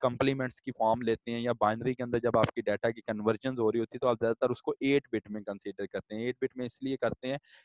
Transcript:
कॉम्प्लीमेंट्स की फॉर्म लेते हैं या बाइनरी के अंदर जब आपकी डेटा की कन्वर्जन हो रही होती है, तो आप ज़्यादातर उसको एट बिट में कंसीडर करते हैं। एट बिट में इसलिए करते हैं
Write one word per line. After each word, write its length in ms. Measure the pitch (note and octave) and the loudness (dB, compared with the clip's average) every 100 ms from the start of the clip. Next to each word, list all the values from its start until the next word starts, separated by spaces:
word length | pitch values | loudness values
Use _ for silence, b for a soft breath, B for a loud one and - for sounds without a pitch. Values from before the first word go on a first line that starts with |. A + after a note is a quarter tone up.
कॉम्प्लीमेंट्स 600 | B2+ B2 C3+ C3+ B2+ - | -2 0 0 0 -4 -8
की 100 | - | -10
फॉर्म 320 | - A2 A#2 | 0 2 2
लेते 280 | A#2 A2 - | 2 -2 -2
हैं 100 | A#2 | -4
या 120 | A#2+ | -2
बाइनरी 420 | A#2 G#2+ A2+ A#2+ | 2 2 2 -2
के 80 | B2+ | -4
अंदर 160 | A#2+ A#2+ | -2 0
जब 180 | A#2 A2+ | 2 4
आपकी 260 | A2 - | 2 0
डेटा 280 | G#2 G#2 A#2 | -2 0 0
की 100 | A#2 | -2
कन्वर्जन 580 | A2+ G#2+ G#2+ A2 C3 B2+ | -6 -2 0 0 -2 0
हो 120 | A2 | 0
रही 80 | A#2 | 2
होती 180 | A2+ B2 | -2 -2
है, 20 | |
तो 80 | B2+ | 0
आप 120 | A#2 | 2
ज़्यादातर 340 | A2+ A#2 B2+ | 0 2 0
उसको 220 | B2 - D3 | 0 -4 -2
एट 260 | C3+ C#3+ - | 2 2 2
बिट 180 | A2 G#2 | -4 -4
में 120 | G#2 | -8
कंसीडर 440 | G2+ G2 G2+ G2 G2+ | -8 -8 -8 -8 -6
करते 280 | G2+ - | -8 -8
हैं। 80 | G#2+ | -6
एट 140 | A#2+ B2 | -4 -2
बिट 100 | C3 B2+ | -4 -4
में 100 | B2 | -10
इसलिए 300 | - C3+ C3+ | -6 -6 -2
करते 320 | A#2 - B2+ | -2 -2 -6
हैं 100 | C#3+ - b | -6 -8 b